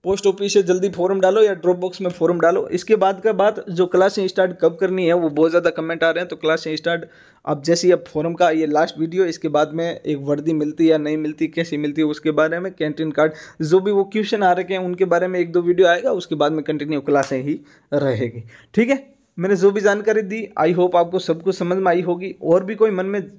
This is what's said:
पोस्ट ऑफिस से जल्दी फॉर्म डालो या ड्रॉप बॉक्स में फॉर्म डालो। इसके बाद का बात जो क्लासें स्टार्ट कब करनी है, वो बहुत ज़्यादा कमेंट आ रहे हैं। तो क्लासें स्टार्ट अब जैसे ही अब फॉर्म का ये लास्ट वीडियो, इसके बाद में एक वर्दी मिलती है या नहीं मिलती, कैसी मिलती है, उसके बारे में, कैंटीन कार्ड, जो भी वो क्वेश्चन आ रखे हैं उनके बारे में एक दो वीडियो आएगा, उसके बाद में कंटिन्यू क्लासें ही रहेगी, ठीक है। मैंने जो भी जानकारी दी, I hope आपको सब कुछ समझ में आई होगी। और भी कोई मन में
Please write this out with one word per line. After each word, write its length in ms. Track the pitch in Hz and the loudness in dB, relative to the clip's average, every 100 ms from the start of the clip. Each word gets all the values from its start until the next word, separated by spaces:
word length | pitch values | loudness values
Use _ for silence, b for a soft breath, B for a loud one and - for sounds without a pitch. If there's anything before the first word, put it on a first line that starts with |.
पोस्ट 220 | 180 196 196 | -2 0 0
ऑफिस 260 | 190 202 | 0 2
से 100 | 202 | 2
जल्दी 260 | 180 185 196 | 4 0 0
फॉर्म 300 | 175 180 190 | -2 -2 2
डालो 220 | 185 208 | 2 4
या 100 | 214 | 2
ड्रॉप 220 | 180 180 180 | 2 0 0
बॉक्स 240 | 185 180 | -2 -4
में 80 | 180 | -6
फॉर्म 280 | 175 165 175 | 0 0 2
डालो। 260 | 165 190 - | 2 2 -2
इसके 280 | 180 - 214 | -6 0 2
बाद 240 | 190 190 | 2 2
का 120 | 220 | -2
बात 300 | 190 202 214 214 | 2 0 0 -8
जो 160 | 175 180 | -2 2
क्लासें 400 | 180 190 202 185 | 4 2 2 -2
स्टार्ट 280 | 190 185 180 | 0 -2 2
कब 160 | 165 170 | 0 0
करनी 300 | 190 190 170 | -2 0 2
है, 60 | |
वो 160 | 175 165 | 2 0
बहुत 200 | 147 160 | 2 4
ज़्यादा 200 | 170 170 | 4 0
कमेंट 340 | 165 160 165 | -2 -8 0
आ 60 | 165 | 0
रहे 100 | 165 | 0
हैं। 80 | 175 | -6
तो 80 | - | -4
क्लासें 400 | 156 160 160 151 | -2 -2 -2 -6
स्टार्ट 280 | 170 165 - b b b | -4 -4 -8 b b b
अब 180 | - 147 | -6 -4
जैसे 240 | 143 170 180 | 0 2 4
ही 60 | |
अब 120 | 170 170 | 2 0
फॉर्म 280 | 156 165 | -4 -4
का 160 | 165 175 | 0 2
ये 160 | 160 156 | 2 0
लास्ट 320 | 151 165 147 | 0 0 -2
वीडियो, 260 | 165 180 | -4 -2
इसके 240 | 180 160 160 | -2 -2 -2
बाद 220 | 147 151 | 0 0
में 120 | 156 170 | -2 -6
एक 320 | - - 143 | -6 -6 -6
वर्दी 320 | 139 147 156 | -2 -4 -2
मिलती 300 | 156 151 151 | -2 -4 2
है 60 | 160 | 2
या 80 | 156 | 4
नहीं 180 | 151 156 | 0 -4
मिलती, 300 | 151 151 160 | -4 -6 -6
कैसी 280 | 165 165 147 | -4 -4 -4
मिलती 260 | 147 147 | -4 -2
है, 40 | 151 | -2
उसके 240 | 151 156 | -2 -2
बारे 280 | 151 156 165 | 0 0 -2
में, 120 | 185 | -8
कैंटीन 380 | 185 151 147 156 | -6 -6 -4 -4
कार्ड, 220 | 147 156 156 B B | 0 0 -2 B B
जो 180 | 156 185 | 2 2
भी 120 | 190 | 4
वो 120 | 196 196 | 0 0
क्वेश्चन 360 | 214 208 220 | -2 -2 2
आ 100 | 185 | 2
रखे 220 | 180 180 | 2 -2
हैं 60 | 185 | -4
उनके 240 | 185 180 185 | -4 -2 0
बारे 220 | 170 185 | 2 0
में 100 | 185 | -2
एक 120 | 170 | 0
दो 100 | 175 | 0
वीडियो 260 | 175 180 180 | 0 4 4
आएगा, 240 | 175 - | 4 0
उसके 220 | 202 - 156 | -4 -4 -2
बाद 160 | 147 | 0
में 100 | 156 | 0
कंटिन्यू 360 | 147 151 147 147 | -4 -6 -4 -4
क्लासें 380 | 143 143 135 135 | 0 0 0 -4
ही 200 | 139 156 b b b | -4 -8 b b b
रहेगी, 500 | 147 139 117 120 120 - B B | -2 0 -2 -4 -8 -18 B B
ठीक 160 | - 240 | -2 0
है। 140 | 269 - _ _ - | -2 -4 _ _ -6
मैंने 180 | 185 196 | -2 4
जो 140 | 196 | 4
भी 100 | 202 | 4
जानकारी 420 | 202 202 208 214 | 0 0 0 -2
दी, 220 | 196 220 202 - | -2 -10 -8 -2
I 80 | 160 | 0
hope 220 | 170 180 175 | 2 2 2
आपको 220 | 170 185 | 0 -2
सब 220 | 175 165 | -4 -2
कुछ 140 | 190 185 | -4 -4
समझ 200 | 175 190 | -4 0
में 120 | 185 | 0
आई 100 | 175 | 0
होगी। 320 | 180 175 190 - | -2 -4 -8 -8
और 200 | 156 180 | 0 2
भी 100 | 190 | 0
कोई 160 | 220 220 | 0 0
मन 140 | 185 190 | 0 -4
में 160 | 202 151 | -6 -8